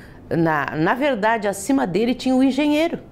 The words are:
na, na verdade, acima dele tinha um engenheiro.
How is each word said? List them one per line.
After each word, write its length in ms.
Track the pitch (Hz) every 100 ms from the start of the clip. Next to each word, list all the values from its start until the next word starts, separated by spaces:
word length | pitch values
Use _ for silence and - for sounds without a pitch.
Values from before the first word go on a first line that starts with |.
| - - -
na, 380 | 160 165 151 135 151
na 180 | 170
verdade, 540 | 240 294 226 214 226 202
acima 360 | 185 - 269
dele 300 | 220 196 240
tinha 180 | 247 254
um 120 | 254
engenheiro. 680 | 269 262 294 294 339 214 -